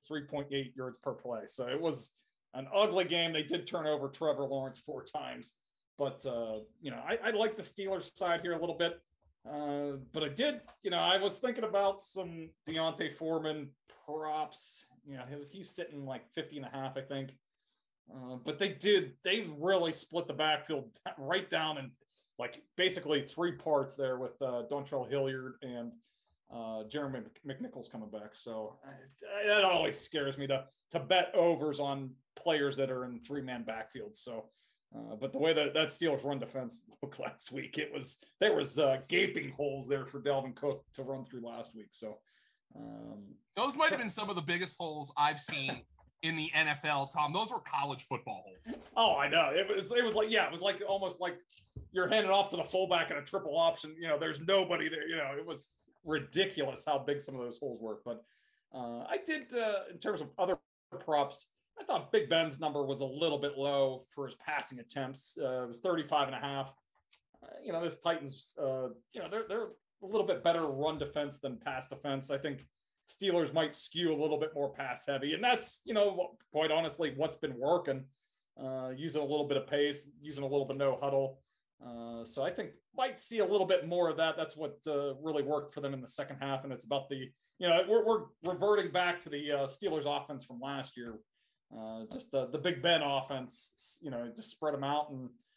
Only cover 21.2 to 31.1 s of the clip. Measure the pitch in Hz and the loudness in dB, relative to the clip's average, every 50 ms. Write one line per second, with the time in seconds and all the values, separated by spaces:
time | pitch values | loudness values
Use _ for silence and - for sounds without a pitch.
21.2 | 135 139 175 196 185 - - 160 160 156 156 143 135 127 - _ _ _ _ _ | -2 0 0 0 0 0 -2 0 0 0 -2 -4 -6 -10 -12 _ _ _ _ _
22.2 | _ _ _ - 120 120 - - - _ _ - 180 190 185 185 - 147 151 143 | _ _ _ -8 -8 -8 -8 -10 -20 _ _ 2 4 4 2 0 0 2 2 2
23.2 | 139 - - - 175 170 - - - 160 151 139 135 135 - - 139 131 127 127 | 0 -2 -4 -2 -2 -2 -2 -2 0 2 2 2 2 0 -2 -2 -2 -2 0 -2
24.2 | 131 120 - - 139 127 123 120 117 - 143 143 139 139 151 135 123 110 135 139 | -4 -6 -6 -4 -2 -2 -2 -2 -2 -2 -4 -4 -4 -4 -4 -4 -2 0 0 0
25.2 | 135 135 135 131 127 131 131 - - 131 123 120 117 117 117 - _ _ _ _ | 0 0 -2 -4 -6 -10 -12 -12 -10 -10 -8 -8 -8 -8 -10 -14 _ _ _ _
26.2 | _ _ _ _ _ - - 117 113 113 110 110 107 110 127 147 147 135 131 123 | _ _ _ _ _ -14 -12 -10 -8 -6 -6 -6 -6 -6 -4 -4 -4 -4 -4 -6
27.2 | 110 - - - - 143 135 131 123 120 - 135 113 - - 117 110 104 101 107 | -8 -10 -16 -14 -10 -10 -8 -8 -8 -10 -10 -12 -14 -12 -12 -12 -10 -10 -10 -10
28.2 | 104 107 - - - 120 113 110 110 107 - - - 135 139 135 135 - - - | -12 -12 -16 -14 -10 -8 -6 -6 -6 -8 -10 -14 -18 -20 -20 -18 -20 -20 -20 -16
29.2 | 202 202 196 202 208 208 208 214 196 190 180 165 160 147 143 - - - - 156 | -12 -6 -4 0 4 6 6 8 8 6 6 6 4 2 0 -2 -4 -4 -2 -2
30.2 | 143 139 135 139 139 135 135 131 135 - _ _ _ - - 170 - - | 0 0 -2 -2 0 2 2 0 0 -4 _ _ _ -4 -4 0 2 6